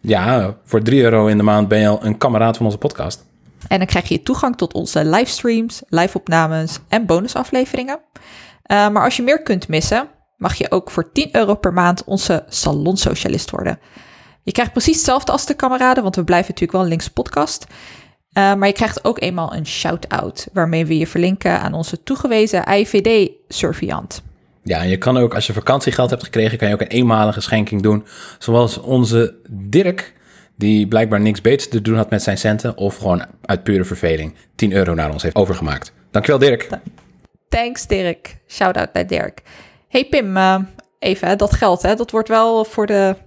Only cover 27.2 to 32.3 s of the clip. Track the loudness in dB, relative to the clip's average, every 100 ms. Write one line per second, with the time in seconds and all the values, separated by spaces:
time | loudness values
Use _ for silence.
27.2 | 2 -2 -2 -2 0 0 2 0 -2 -20
28.2 | -20 -10 0 2 2 -2 0 2 4 2
29.2 | 0 -4 -16 -14 0 2 2 -2 -10 _
30.2 | _ -20 _ -2 2 2 4 2 2 2
31.2 | 2 2 2 2 0 -2 0 0 0 -2
32.2 | -2